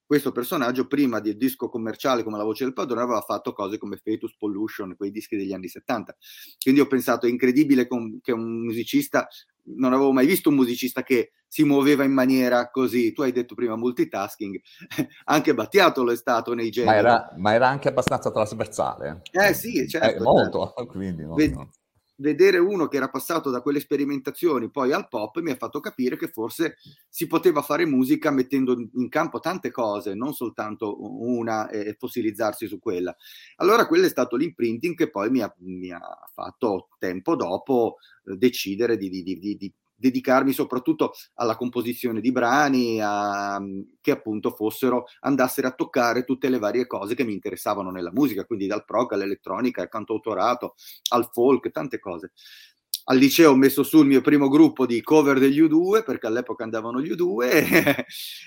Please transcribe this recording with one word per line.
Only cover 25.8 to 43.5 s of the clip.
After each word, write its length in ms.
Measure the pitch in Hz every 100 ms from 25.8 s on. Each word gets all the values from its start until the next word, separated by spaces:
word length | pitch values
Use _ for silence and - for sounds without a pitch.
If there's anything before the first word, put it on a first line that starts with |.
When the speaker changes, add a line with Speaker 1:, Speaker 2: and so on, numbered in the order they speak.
Speaker 1:
capire 360 | - - 123 -
che 120 | 165
forse 480 | - 117 - 160 - 143 - _
si 180 | - 160
poteva 340 | 165 185 147
fare 220 | 135 151
musica 460 | 170 131 131 151 156
mettendo 440 | 135 - 135 127 120 110
in 140 | 127 120
campo 280 | 151 165 117
tante 320 | 165 190 -
cose, 440 | - 110 101 98
non 180 | 101 135
soltanto 680 | 131 113 110 107 104 104 101
u-, 340 | 104 104 117 120
una 300 | 113 110 -
e, 120 | 107 104
e 80 | -
fossilizzarsi 680 | 127 120 110 101 107 - 110
su 120 | 95
quella. 360 | 113 90 90 - - - - -
Allora 300 | 175 226 190
quello 200 | 170 165
è 20 |
stato 280 | 139 123 120
l'imprinting 580 | 165 - 117 120 160 -
che 140 | 151
poi 180 | 98 110
mi 140 | 131
ha, 120 | 98 -
mi 320 | 90 90 90
ha 100 | 87 50 - -
fatto 560 | - 90 - 113 95 - _
tempo 380 | 95 92 160 151
dopo, 600 | 104 95 - 123 113 - _ _
eh, 120 | - 95
decidere 600 | - - 98 98 117 110
di, 140 | 95
di, 120 | 92
di, 160 | 87 87
di, 180 | 101 98
di 160 | 98 - _ _
dedicarmi 500 | 127 127 131 131 135
soprattutto 600 | 127 139 123 - 151 127 - -
alla 200 | - 117
composizione 640 | 110 123 120 117 120 123 110
di 120 | 117
brani, 640 | 127 - 139 143 127 117 110
a, 600 | 104 104 104 101 101